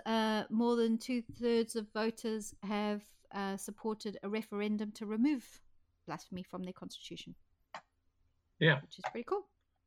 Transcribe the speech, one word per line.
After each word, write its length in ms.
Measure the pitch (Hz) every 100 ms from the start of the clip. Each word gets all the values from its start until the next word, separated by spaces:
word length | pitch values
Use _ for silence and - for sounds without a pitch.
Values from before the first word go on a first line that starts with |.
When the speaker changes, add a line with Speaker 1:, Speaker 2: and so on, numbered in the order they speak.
| -
Speaker 1:
uh, 380 | 226 220 214 -
more 280 | 220 233 240
than 200 | 226 226
two-thirds 800 | - 247 226 - 240 233 226
of 160 | 233 208
voters 640 | 220 226 226 226 220 208 -
have, 400 | 196 208 208 208 208 - _
uh, 240 | 196 196 196
supported 640 | - 208 226 214 214 190
a 60 | 196
referendum 640 | 220 220 208 208 214 214
to 120 | -
remove 560 | 208 220 269 269 - - - - _ _ -
blasphemy 380 | 156 - 180
from 180 | 180 185
their 100 | 180
constitution. 600 | - - - - - - - _ _ _ - - _ _ _ _ _ _ _
Speaker 2:
Yeah. 200 | 156 143
Speaker 1:
Which 180 | - -
is 40 | -
pretty 140 | 233
cool. 240 | 233 403 - _ _ _